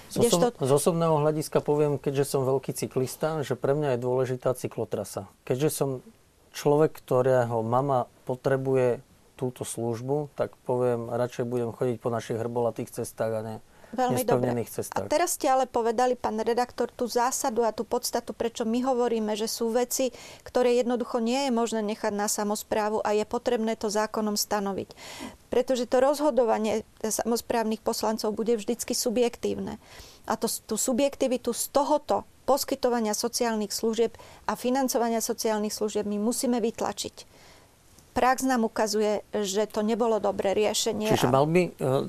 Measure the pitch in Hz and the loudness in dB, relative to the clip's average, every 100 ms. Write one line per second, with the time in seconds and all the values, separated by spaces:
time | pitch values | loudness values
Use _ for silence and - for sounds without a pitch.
0 | - - 233 180 240 - 135 143 - 165 | -8 2 4 4 2 2 2 4 4 2
1 | 165 156 147 156 - 151 - 147 147 139 | 4 4 4 0 0 0 2 2 2 0
2 | - 139 139 139 131 135 - 135 117 135 | 0 0 0 0 2 0 -2 -6 -4 -2
3 | 127 - 156 160 131 120 135 147 147 120 | -2 -2 -4 -2 -4 -2 0 0 0 0
4 | 123 127 127 127 131 127 117 - 110 107 | 0 0 0 0 -2 -2 -4 -6 -4 -4
5 | 98 - 98 - - 127 151 - 139 127 | -6 -8 -10 -12 -4 0 0 0 -2 -4
6 | - - _ _ _ - 147 147 156 - | -10 -20 _ _ _ -2 2 4 4 0
7 | - 127 131 127 117 117 113 123 143 131 | 0 2 4 4 4 0 2 2 2 0
8 | 117 - - 127 139 135 135 131 127 117 | -2 -8 -8 -4 0 0 2 2 2 0
9 | - - _ - 127 - - - 117 113 | -6 -20 _ -8 -6 -6 -8 -4 -4 -4
10 | 127 147 147 - 120 - - 123 127 117 | -2 -2 -2 -4 -6 -6 -2 0 2 0
11 | 117 120 123 - 120 123 117 107 127 113 | -2 -2 -2 -4 -4 -2 -4 -2 -4 -2
12 | 127 117 - 117 117 120 117 113 120 - | -4 -4 -4 -4 -4 -2 -2 -2 -8 -8
13 | 113 - 113 110 110 110 - - - 233 | -10 -6 -4 -4 -6 -10 -14 -20 -10 -4
14 | 254 247 214 123 123 240 214 - - - | -2 0 0 0 0 -2 -4 -8 -6 -6
15 | 98 302 349 - 302 262 262 247 226 226 | -2 0 0 0 2 2 2 0 0 2
16 | 254 247 - 214 220 233 247 - 240 - | 0 0 -2 -2 -2 0 -2 -2 -6 -4
17 | 240 247 240 - - 220 226 208 - - | -2 0 0 0 0 2 0 0 -2 -2
18 | - 233 - 220 233 - 220 240 254 247 | -2 -4 -6 -4 -6 -4 -2 0 0 0
19 | 240 226 214 214 220 - 233 233 247 - | 0 0 -2 -2 -4 -2 -2 0 0 0
20 | 254 - - - - 254 247 240 240 247 | -2 -4 -14 -20 -4 0 4 4 2 -2
21 | 233 247 226 254 277 226 233 220 208 220 | -2 -2 0 0 0 0 0 -2 -2 -2
22 | 220 208 208 - 208 214 - 220 214 220 | -4 -2 -2 -2 -2 -4 -4 -2 0 0
23 | 214 208 208 - - 240 220 220 214 202 | 0 0 0 -2 0 0 0 -2 -2 -2
24 | 220 226 214 208 - 208 196 190 - - | -2 -2 -2 -2 -2 -2 -2 -4 -8 -12
25 | - - - - - - 254 254 247 254 | -16 -14 -14 -16 -2 0 2 0 2 4
26 | 269 285 302 240 226 214 214 214 - - | 4 4 2 4 4 2 0 -2 -4 -8
27 | 220 - 220 233 - 240 220 220 - 226 | -4 -2 0 -2 0 0 0 -2 -2 -2
28 | 214 220 214 214 220 233 202 240 - 240 | -2 0 -2 -2 0 0 0 -4 -4 -2
29 | 254 214 233 - 208 202 190 - - - | 0 2 0 0 -4 -4 -6 -10 -14 -20
30 | - - - 226 226 - - 214 - 240 | -20 -12 -6 -4 -2 -6 -6 -2 0 2
31 | 285 - 269 247 - 226 - 269 277 294 | 0 2 0 0 -2 -4 0 0 2 2
32 | - 208 - - - 269 - 269 247 240 | 2 -2 -2 -6 2 2 2 0 2 2
33 | 214 208 240 - 240 220 208 - 226 220 | 0 0 -2 0 0 0 -2 -2 0 2
34 | 226 - - - - 208 240 262 262 254 | 0 -2 -18 -10 -6 -2 0 2 2 2
35 | 233 226 220 214 226 214 208 - 214 208 | 2 0 -2 -2 0 0 -2 -2 -2 -2
36 | 208 208 214 240 - 240 220 - - - | -2 -2 0 0 0 0 0 -2 -4 -4
37 | - - - - - - - _ - - | -8 -12 -18 -20 -20 -20 -20 _ -20 -20
38 | - - 247 262 262 254 220 - 214 208 | -8 2 4 4 2 2 2 0 0 2
39 | 214 208 - 214 202 190 208 226 214 226 | 2 0 -2 -4 -2 0 0 0 0 2
40 | 233 214 202 196 202 196 208 220 233 214 | 2 2 0 0 0 2 2 2 0 0
41 | 214 214 127 135 151 170 175 - 131 135 | 0 2 4 4 4 4 2 -2 -2 0